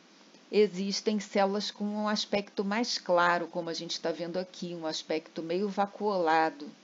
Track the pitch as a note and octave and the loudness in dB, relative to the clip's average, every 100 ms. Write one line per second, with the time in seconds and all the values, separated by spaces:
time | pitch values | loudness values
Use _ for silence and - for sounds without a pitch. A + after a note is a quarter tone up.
0 | - - - - - G3+ G#3 F3+ G3 G3 | -18 -20 -20 -20 -2 4 4 2 -4 -2
1 | - G#3+ G3 G#3 G3 G3+ G3 - G#3 G#3 | 0 0 0 2 2 2 -4 -4 -4 -2
2 | G#3 G#3+ - G3+ G3+ - G3 G#3 B3 - | 0 -2 0 -2 -2 -4 -2 0 -2 -2
3 | - F3 F3 F3 A#3+ - E3 D#3+ E3+ - | 2 4 6 4 0 -6 -6 -6 -6 -4
4 | E3+ D#3 F3 F3 F#3 - F3 F3 D#3+ D#3 | -4 -4 -4 -4 -6 -8 -8 -6 -6 -6
5 | - D#3 D#3+ - D#3+ F3+ G#3 G3 G3+ - | -4 -4 -4 -8 -2 -2 0 0 -2 -2
6 | G#3 F#3+ D#3+ D#3+ D#3+ D3 D3 - | -2 2 4 4 4 0 -14 -16